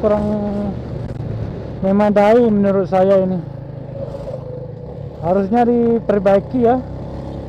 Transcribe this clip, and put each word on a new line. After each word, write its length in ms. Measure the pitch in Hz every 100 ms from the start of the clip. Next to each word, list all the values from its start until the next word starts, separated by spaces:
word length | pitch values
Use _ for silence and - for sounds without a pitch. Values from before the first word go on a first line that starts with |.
| 214
kurang 200 | 208 208 208 208 202 202 190 - - - - - - - - - -
memadai 640 | 190 202 208 202 208 240 240
menurut 400 | 208 196 196 175
saya 320 | 185 190 196 185
ini. 160 | 185 151 - - - - - - - - - - - - - - - - - 160
Harusnya 400 | 190 190 233 240
diperbaiki, 960 | 240 233 233 - 202 190 196 - -
ya. 160 | 233 254 - - - - - -